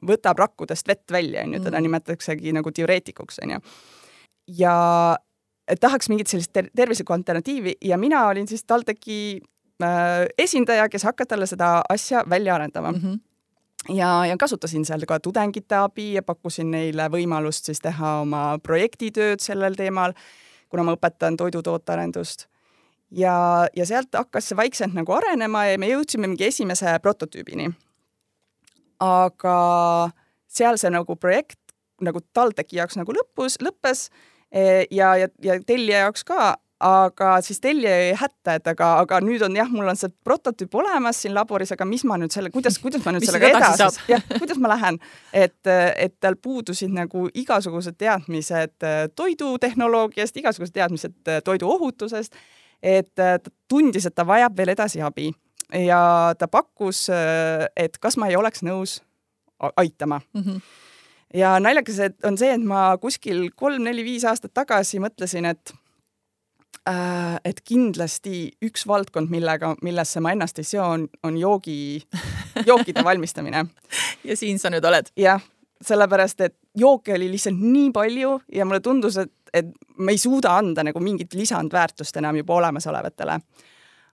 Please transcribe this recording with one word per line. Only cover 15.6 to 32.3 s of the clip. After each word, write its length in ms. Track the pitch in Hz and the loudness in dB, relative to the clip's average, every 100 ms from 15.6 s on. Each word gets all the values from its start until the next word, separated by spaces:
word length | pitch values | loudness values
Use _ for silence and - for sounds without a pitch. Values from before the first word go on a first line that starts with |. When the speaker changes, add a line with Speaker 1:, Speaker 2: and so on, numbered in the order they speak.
| - 202 | -2 0
Speaker 1:
abi 380 | 196 - 208 | 0 -2 -6
ja 80 | 196 | -4
pakkusin 480 | 190 170 175 165 165 | -4 -8 -8 -6 -4
neile 320 | 160 160 156 156 | -2 -4 -4 -2
võimalust 560 | 170 175 160 156 156 | -2 -2 -2 -2 -6
siis 160 | - 151 | -8 -6
teha 400 | 170 160 156 151 | -6 -4 -4 -2
oma 380 | 147 147 147 156 | -2 -2 -2 -4
projektitööd 840 | - 165 226 - 226 220 208 208 | 0 0 0 -4 -6 0 0 -2
sellel 340 | - 196 196 190 | -4 -2 -2 -2
teemal, 360 | 190 190 180 185 - - - _ _ | -2 0 -2 -4 -16 -20 -20 _ _
kuna 140 | 175 | -2
ma 120 | 170 170 | -2 0
õpetan 400 | 170 - 165 165 | -2 0 -2 -2
toidutootearendust. 1120 | 175 175 165 165 - 85 85 - 85 - - _ _ _ _ _ _ | -4 -4 -4 -4 -4 -6 -6 -8 -10 -12 -20 _ _ _ _ _ _
Ja, 560 | 180 185 175 175 175 170 180 | 0 2 2 4 4 2 0
ja 80 | 175 | -2
sealt 220 | 240 262 | -2 -2
hakkas 340 | - 254 214 - | -4 -4 -6 -4
see 80 | 196 | -2
vaikselt 380 | 247 - 202 | -2 -2 -4
nagu 180 | 180 165 | -4 -2
arenema 540 | 247 415 294 220 214 202 | 0 0 0 0 0 0
ja 120 | 190 | 0
me 80 | 196 | 0
jõudsime 380 | 269 302 226 190 | 0 -2 -2 -2
mingi 180 | 180 202 | -2 -2
esimese 520 | - 202 185 175 165 | -2 -4 -2 0 2
prototüübini. 720 | 196 208 156 - - - 175 170 _ _ _ _ _ _ _ _ _ _ _ - | 0 0 -4 -10 -10 -8 -6 -8 _ _ _ _ _ _ _ _ _ _ _ -4
Aga 580 | 185 185 185 - 185 180 175 175 170 170 170 - _ _ _ | 2 4 2 0 0 4 4 4 4 2 0 -6 _ _ _
seal 260 | - 240 220 | 0 2 2
see 120 | 202 | 0
nagu 260 | 175 170 170 | -2 -4 -2
projekt 420 | 180 220 - - _ _ _ - | 0 0 -2 -12 _ _ _ -8
nagu 200 | 180 170 - | -6 -6 -4